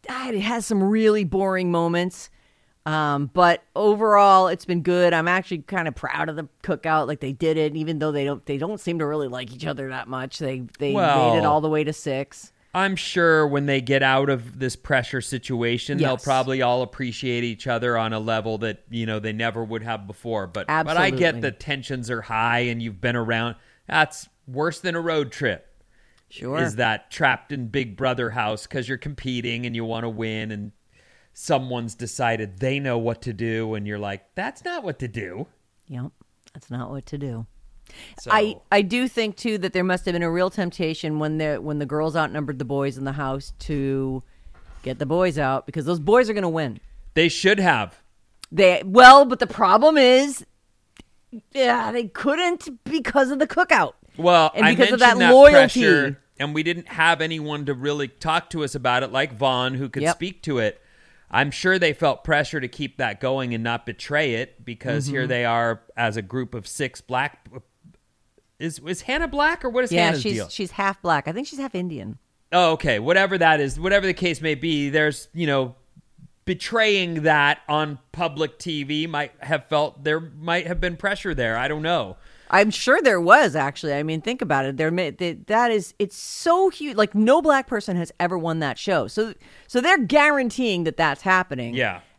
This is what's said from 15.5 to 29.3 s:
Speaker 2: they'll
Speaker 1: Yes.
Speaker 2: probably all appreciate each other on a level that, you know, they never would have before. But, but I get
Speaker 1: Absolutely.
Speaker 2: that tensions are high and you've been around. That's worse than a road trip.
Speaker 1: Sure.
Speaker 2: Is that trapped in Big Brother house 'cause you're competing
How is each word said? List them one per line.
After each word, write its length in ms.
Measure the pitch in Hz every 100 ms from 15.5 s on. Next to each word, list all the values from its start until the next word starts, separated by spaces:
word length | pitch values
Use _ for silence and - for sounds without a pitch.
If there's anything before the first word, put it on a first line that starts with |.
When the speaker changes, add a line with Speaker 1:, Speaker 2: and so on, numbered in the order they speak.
| 123 117 120 - 143
Speaker 2:
they'll 160 | 147
Speaker 1:
Yes. 100 | 127
Speaker 2:
probably 360 | 143 131 127 131
all 220 | 123 123
appreciate 640 | 123 - 127 110 131 120
each 240 | 120 107 131
other 280 | 120 123 117
on 160 | 110
a 60 | 110
level 400 | 110 113 107 107
that, 240 | 110 104 _
you 160 | 117 113
know, 140 | 107
they 120 | 107
never 300 | 107 117 110
would 220 | 110 113
have 240 | 113 113 98
before. 400 | 104 120 110 95
But, 180 | 101 -
but 220 | 156 156 165
I 140 | 190
get 260 | 135 170 117
Speaker 1:
Absolutely. 40 |
Speaker 2:
that 180 | 135 113
tensions 500 | - 139 123 131 117
are 120 | 120
high 360 | 104 110 117 120
and 240 | 120 117
you've 180 | 113 101
been 140 | 123
around. 400 | 120 113 113 117 113 _ _ -
That's 420 | 160 156 - - _ -
worse 320 | 127 160 -
than 160 | 180 170
a 40 |
road 300 | 170 160 135
trip. 380 | - 131 92 _ _ _ _ _ _ _
Speaker 1:
Sure. 300 | - 123 147
Speaker 2:
Is 140 | 170
that 380 | 107 120 107 _
trapped 400 | - 147 127 -
in 160 | 143 117
Big 280 | 139 123 95
Brother 340 | 131 123 117
house 360 | 117 107 110 -
'cause 220 | 139 117
you're 100 | 131
competing 680 | 147 143 131